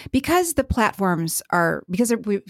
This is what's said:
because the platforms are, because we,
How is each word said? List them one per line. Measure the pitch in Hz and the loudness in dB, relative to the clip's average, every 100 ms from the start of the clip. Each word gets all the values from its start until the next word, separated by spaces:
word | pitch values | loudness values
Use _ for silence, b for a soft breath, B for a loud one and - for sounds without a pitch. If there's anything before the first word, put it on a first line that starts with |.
| B | B
because | 269 277 349 339 | -2 2 0 0
the | - | -2
platforms | - - 214 - 196 165 165 - - | -2 0 0 0 0 0 -2 -4 -2
are, | 175 165 156 - | 2 2 0 -4
because | 180 233 233 | -2 0 0
we, | 214 202 | -2 -4